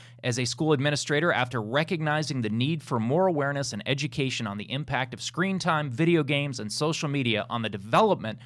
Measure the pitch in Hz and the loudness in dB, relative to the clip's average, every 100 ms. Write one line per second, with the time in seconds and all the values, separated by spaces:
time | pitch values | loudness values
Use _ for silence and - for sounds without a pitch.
0 | - - 127 123 120 - 156 147 147 143 | -20 -8 -4 -2 -2 0 2 4 2 0
1 | - 147 170 117 123 123 107 135 160 175 | 0 2 2 2 0 -2 -2 0 0 0
2 | 156 151 147 139 110 110 131 165 - 123 | 0 0 -2 -2 0 0 0 -2 -2 -2
3 | 113 156 190 156 139 143 127 107 - 139 | 2 2 2 2 0 -2 -4 -4 -2 -2
4 | 147 135 135 - 110 104 104 135 - 131 | -2 -2 -2 -2 -4 -6 -6 -6 -2 -2
5 | 127 123 - - 190 190 175 156 147 120 | -2 -6 -6 -2 0 0 0 0 0 2
6 | 165 165 139 143 143 117 104 - 151 156 | 4 6 4 0 -2 -4 -6 -2 0 0
7 | 151 143 120 104 98 117 110 101 104 156 | 0 0 2 0 0 -2 -4 -6 0 4
8 | 220 170 110 - | 4 2 -2 -8